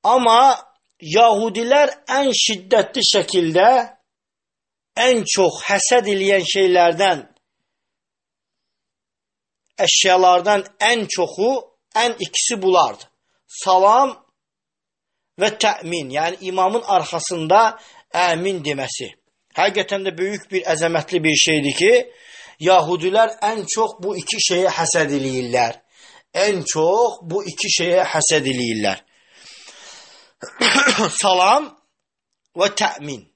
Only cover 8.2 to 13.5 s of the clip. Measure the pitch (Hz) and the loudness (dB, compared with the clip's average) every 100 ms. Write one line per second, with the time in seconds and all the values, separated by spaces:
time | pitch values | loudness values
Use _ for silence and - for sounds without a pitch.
8.2 | _ _ _ _ _ _ _ _ _ _ | _ _ _ _ _ _ _ _ _ _
9.2 | _ _ _ _ _ - 180 - 190 185 | _ _ _ _ _ -6 -2 0 2 4
10.2 | 185 180 180 202 190 _ 214 240 196 - | 4 4 2 -2 -2 _ -2 -2 -4 -6
11.2 | 170 - 220 262 - _ _ 220 240 226 | -6 -2 -2 -2 -8 _ _ -2 -2 -4
12.2 | 185 - - 226 185 180 135 104 - _ | -8 -6 -6 -2 0 2 0 -4 -20 _
13.2 | _ _ _ | _ _ _